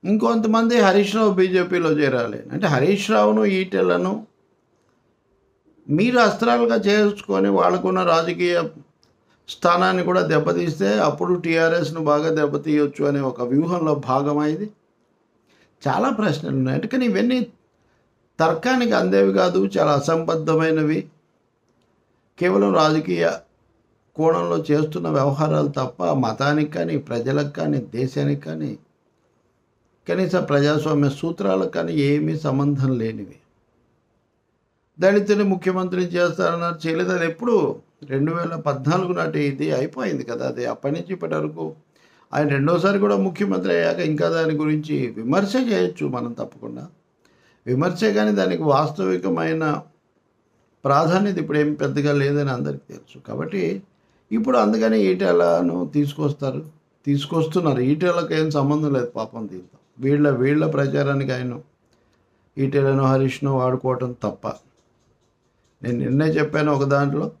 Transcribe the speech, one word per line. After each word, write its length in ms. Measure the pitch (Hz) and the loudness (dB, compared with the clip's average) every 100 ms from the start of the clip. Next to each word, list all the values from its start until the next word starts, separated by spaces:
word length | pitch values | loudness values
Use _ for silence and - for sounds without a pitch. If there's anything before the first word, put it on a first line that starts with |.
ఇంకొంతమంది 680 | 175 208 226 226 214 226 226 240 202 | 0 0 2 2 2 2 4 4 4
హరీష్ 280 | 190 196 208 | 4 2 2
రావు 160 | 214 185 | 2 4
బీజేపీలో 520 | 185 185 175 180 165 151 | 2 2 0 0 0 2
చేరాలి. 380 | 143 127 117 104 127 | 2 0 -2 -6 -8
అంటే 140 | 131 185 | -4 0
హరీష్ 340 | 139 147 202 202 | 2 2 0 2
రావును 280 | 214 208 214 208 190 | 4 4 4 2 0
ఈటెలను 540 | 185 190 185 175 180 214 220 _ _ _ _ _ _ _ _ _ _ _ _ _ _ _ - | 0 0 2 2 0 -4 -10 _ _ _ _ _ _ _ _ _ _ _ _ _ _ _ -4
మీరు 320 | 147 233 247 220 | 0 2 4 2
అస్త్రాలుగా 520 | - 233 240 233 226 196 | 2 2 2 2 2 2
చేసుకొని 600 | 208 208 202 - 190 196 196 | 4 2 0 -4 0 2 4
వాళ్ళకున్న 420 | 175 180 185 185 180 | 2 2 0 0 2
రాజకీయ 420 | 165 170 170 175 170 156 - - _ _ _ _ _ - | 2 0 -2 0 0 -2 -10 -20 _ _ _ _ _ -18
స్థానాన్ని 540 | - 175 175 185 185 170 | -2 2 4 2 0 0
కూడా 140 | 185 165 | 0 2
దెబ్బతీస్తే 580 | 156 156 175 175 147 196 214 165 | 2 2 0 -2 -2 0 2 0
అప్పుడు 260 | 143 180 180 | 0 -2 0
టీఆర్ఎస్ను 560 | 165 165 165 165 147 165 147 | 0 2 4 2 -2 -2 0
బాగా 180 | 147 160 156 | 2 2 0
దెబ్బతీయొచ్చు 640 | 147 143 151 147 147 143 147 | 0 -2 0 0 0 0 -2
అనే 100 | 143 135 | 0 -2
ఒక 100 | 120 123 | -4 0
వ్యూహంలో 420 | 135 165 180 156 143 123 | 0 2 0 0 -2 0
భాగమా 360 | 131 143 147 151 | 0 2 0 0
ఇది? 140 | 160 214 - _ _ _ _ _ _ _ _ _ _ | -2 -8 -12 _ _ _ _ _ _ _ _ _ _
చాలా 260 | 135 165 254 220 | -4 0 0 0
ప్రశ్నలు 380 | 208 143 156 135 | -2 -2 -4 -2
ఉన్నాయి. 180 | 131 135 | 0 -2
అంటే 100 | - | -2
కానీ 140 | 262 247 | -2 0
ఇవన్నీ 260 | 190 240 254 220 _ _ _ _ _ _ _ _ - | 0 0 0 -2 _ _ _ _ _ _ _ _ 0
తర్కానికి 560 | 165 160 247 254 233 214 | 0 2 0 0 2 2
అందేవి 320 | 185 196 196 190 | 0 2 2 4
కాదు, 200 | 185 180 196 196 | 2 2 0 0
చాలా 160 | 156 143 | 2 2
అసంబద్ధమైనవి. 1000 | - 165 160 165 156 160 160 156 156 165 - _ _ _ _ _ _ _ _ _ _ _ _ - | 2 -2 0 -2 0 0 2 0 0 -2 -4 _ _ _ _ _ _ _ _ _ _ _ _ -2
కేవలం 320 | 175 190 202 175 | 0 2 4 4
రాజకీయ 420 | 156 156 180 175 - - _ _ _ _ _ _ _ - | 4 2 0 0 0 -2 _ _ _ _ _ _ _ 0
కోణంలో 420 | 160 170 175 165 156 | 2 2 0 -2 0
చేస్తున్న 380 | 147 156 180 165 151 | 0 0 -4 -2 0
వ్యవహారాలు 540 | 139 139 156 156 143 143 | 0 0 0 0 0 -2
తప్ప 220 | 131 - 170 147 | -6 -4 -2 0
మతానికి 480 | 117 113 139 151 151 170 | 0 0 0 0 0 -2
కానీ, 180 | 165 151 - | -4 -4 -4
ప్రజలకు 420 | 120 117 143 147 147 | -4 -2 -2 -2 -4
కానీ, 220 | 156 143 113 - | -2 -2 -4 -4
దేశానికి 440 | 131 147 143 143 143 | -4 -2 -2 -2 -6
కానీ 240 | 160 147 107 _ _ _ _ _ _ _ _ _ _ _ _ - | -8 -8 -10 _ _ _ _ _ _ _ _ _ _ _ _ -6
కనీస 300 | 175 180 180 147 | -2 0 0 2
ప్రజాస్వామ్య 580 | 143 143 151 151 151 143 143 | 2 2 2 0 2 0 0
సూత్రాలకు 540 | 165 - 196 190 170 | -6 -4 0 0 0
కానీ 180 | - 170 160 139 | -2 -2 0 2
ఏమీ 240 | 147 156 156 | 2 0 -2
సంబంధం 460 | 151 135 143 139 131 127 | -2 0 0 0 0 0
లేనివి. 360 | 113 110 98 - _ _ _ _ _ _ _ _ _ _ _ _ _ _ _ - | -4 -6 -14 -18 _ _ _ _ _ _ _ _ _ _ _ _ _ _ _ 0
దళితుని 460 | 180 208 202 208 202 | 4 4 2 2 2
ముఖ్యమంత్రిని 560 | 185 185 185 185 180 175 180 | 0 0 -2 -2 -2 -2 0
చేస్తారన్నారు, 600 | 175 175 175 170 170 165 | 0 0 -2 0 -4 -4
చేయలేదు. 280 | 160 160 180 185 | -4 -2 0 0
అది 100 | 165 | -2
ఎప్పుడు? 240 | - 240 220 147 - _ _ 143 | -4 0 2 2 -4 _ _ -6
రెండు 180 | 135 151 165 | -2 -2 -2
వేల 180 | 165 165 151 | -6 -4 -4
పద్నాలుగు 460 | 131 131 175 185 175 | -2 0 0 0 -2
నాటి 220 | 160 156 143 | -2 -2 -2
ఇది 160 | 135 160 131 | -2 -2 -2
అయిపోయింది 460 | 139 254 220 143 120 | -2 -4 -4 -4 -6
కదా. 160 | 120 131 | -6 -6
అది 120 | 123 123 | -4 -6
అప్పటి 220 | 117 139 160 | -4 -4 -6
నుంచి 140 | 175 185 | -6 -8
ఇప్పటి 180 | 165 156 | -4 -4
వరకు 260 | 151 160 160 - _ _ _ _ _ | -4 -8 -12 -12 _ _ _ _ _
ఆయన 160 | 135 147 139 | -4 0 0
రెండోసారి 420 | 143 175 185 196 | 2 2 2 2
కూడా 120 | 202 196 190 | 2 2 0
ముఖ్యమంత్రి 460 | 165 202 185 185 | -2 -2 0 0
అయ్యాక 260 | 170 165 170 160 | 2 2 0 -2
ఇంకా 160 | 151 170 | 0 0
దాని 200 | 165 160 151 | 2 0 0
గురించి 360 | 151 156 151 147 123 110 | 0 -2 -2 -4 -4 -6
విమర్శ 340 | 113 170 202 254 247 | 0 0 2 0 0
చేయొచ్చు 340 | 196 180 - 143 | 0 0 -2 -4
మనం 180 | 127 120 117 | -4 -8 -8
తప్పకుండా. 440 | 113 - 117 120 151 _ _ _ _ _ _ _ - | -12 -12 -14 -14 -16 _ _ _ _ _ _ _ -4
విమర్శే 440 | 127 175 170 220 208 | 0 0 0 0 2
కానీ 160 | 214 208 | 2 2
దానికి 260 | 185 175 156 | 0 0 2
వాస్తవికమైన 920 | 139 151 151 190 185 - 170 160 160 156 147 - _ _ _ _ _ _ _ _ _ | 2 2 -2 -2 -2 -2 -2 -2 -2 -2 -4 -8 _ _ _ _ _ _ _ _ _
ప్రాధాన్యత 540 | 135 143 160 185 202 180 | 0 2 4 2 0 -2
ఇప్పుడు 180 | 147 147 | -2 0
ఏం 80 | 151 147 | 0 0
పెద్దగా 320 | 143 139 143 143 | -2 0 0 0
లేదని 300 | 139 143 143 127 | 0 0 -2 -2
అందరికీ 300 | 143 - _ | -4 -6 _
తెలుసు. 240 | - - - - | -20 -20 -20 -12
కాబట్టి 340 | 131 156 202 170 190 - _ _ _ _ | -8 -6 -4 -4 -4 -10 _ _ _ _
ఇప్పుడు 260 | 220 226 247 | -4 0 2
అందుకని 360 | 208 220 226 220 196 | 2 2 2 2 2
ఈటెలను 680 | 185 190 - 175 170 170 90 - 147 | 2 2 2 4 2 0 -2 -2 -2
తీసుకొస్తారు, 640 | 143 151 147 143 135 135 156 _ _ _ - | -2 -2 -4 -2 -6 -6 -10 _ _ _ -2
తీసుకొస్తున్నారు. 760 | 143 - 165 160 180 165 123 127 | -2 0 -2 0 0 0 0 0
ఈటెలకు 440 | 156 180 175 160 160 | 2 2 0 0 0
ఏం 80 | 156 151 | 0 0
సంబంధం 340 | 139 151 151 139 | 2 2 2 0
లేదు 140 | 120 - | -2 -6
పాపం 260 | 110 117 107 | -8 -8 -12
దీంతో. 240 | 92 90 _ _ - | -12 -18 _ _ -4
వీళ్ళ, 220 | 131 147 147 127 | 0 2 2 4
వీళ్ళ 200 | 131 147 156 143 | 2 2 0 0
ప్రచారానికి 560 | 139 143 139 139 135 127 | 0 0 0 0 -2 -4
ఆయన 180 | 127 120 - _ _ _ _ _ _ _ _ - | -6 -8 -14 _ _ _ _ _ _ _ _ -4
ఈటెలను 480 | 135 143 139 135 131 | -2 0 2 2 2
హరీష్ను 400 | 135 135 131 139 135 | 2 0 -2 -2 0
వాడుకోవటం 500 | 127 127 131 127 123 123 | 0 -2 -2 -4 -6 -6
తప్ప. 220 | 104 - 110 - _ _ _ _ _ _ _ _ _ _ _ _ | -8 -6 -10 -12 _ _ _ _ _ _ _ _ _ _ _ _
నేను 160 | 113 120 | -6 -4
నిన్నే 240 | 127 135 156 160 | 0 2 2 2
చెప్పాను 320 | 147 151 151 143 | 0 0 0 0
ఒక 100 | 139 | 2
దాంట్లో 320 | 139 143 147 214 - | 2 0 -2 -6 -10